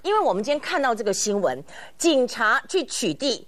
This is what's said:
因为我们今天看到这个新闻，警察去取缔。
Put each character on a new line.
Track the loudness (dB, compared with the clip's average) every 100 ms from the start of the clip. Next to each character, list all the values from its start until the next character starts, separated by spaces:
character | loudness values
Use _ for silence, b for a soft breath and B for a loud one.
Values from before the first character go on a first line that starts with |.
因 | 0
为 | 2
我 | 2
们 | 2
今 | 0
天 | -2
看 | -2 0
到 | 0 0
这 |
个 | 0
新 | -2 0 0
闻， | 0 -2 -8 B B B
警 | 2 4 2
察 | 0 2 2 0
去 | -4 -2
取 | -4 -4
缔。 | -2 -2 -4